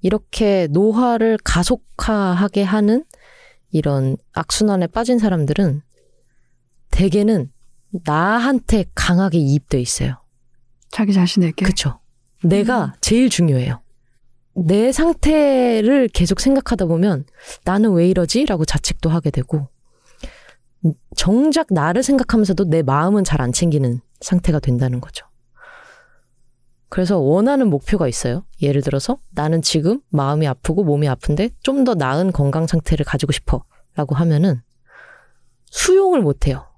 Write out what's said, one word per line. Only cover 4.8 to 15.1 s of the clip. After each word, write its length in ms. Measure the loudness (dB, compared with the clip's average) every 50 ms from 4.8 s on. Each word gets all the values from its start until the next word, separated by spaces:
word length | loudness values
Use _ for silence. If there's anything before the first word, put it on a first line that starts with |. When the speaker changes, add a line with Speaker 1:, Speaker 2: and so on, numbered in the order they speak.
| -2 -2
Speaker 1:
빠진 320 | _ -4 -2 0 0 0
사람들은 640 | 2 0 0 0 -2 -2 0 0 0 0 -2 -4 -8 _ _ _ _ _ _ _ _ _ _ _ _ _ _ _ _ _ _ _ _ _
대개는 600 | 0 0 2 2 2 2 2 2 0 0 -2 -4 _ _ _ -20 _ _ _ _ -12 -10 -4
나한테 800 | -2 -2 0 0 0 0 0 0 0 0 -2 0 0 0 0 0 -2 -6
강하게 420 | -4 -2 0 2 2 2 2 0 0
이입돼 400 | 2 2 0 0 -2 _ -4 -4
있어요. 420 | -2 -4 -6 -4 -4 -6 -6 -8 _ _ _ _ _ _ _ _ _ _ _ _ _ _
Speaker 2:
자기 220 | -6 -4 -2 0 2
자신에게? 520 | 2 2 2 2 0 0 0 0 -2 0
Speaker 1:
그쵸. 340 | 0 0 0 -2 -6 -6 -8 _ _ _ _ _ _ _ _ 0
내가 420 | 2 2 2 2 0 0 -2 -2
Speaker 2:
음. 60 | -4 -6 _
Speaker 1:
제일 280 | -2 0 2 2 2 2
중요해요. 520 | 2 2 0 2 2 0 0 -4 -6 -8 -10 _ _ _ _ _ _ _ _ _ _ _ _ _ _
내 360 | -4 0 0 2 2 2 0
상태를 1160 | 0 0 0 0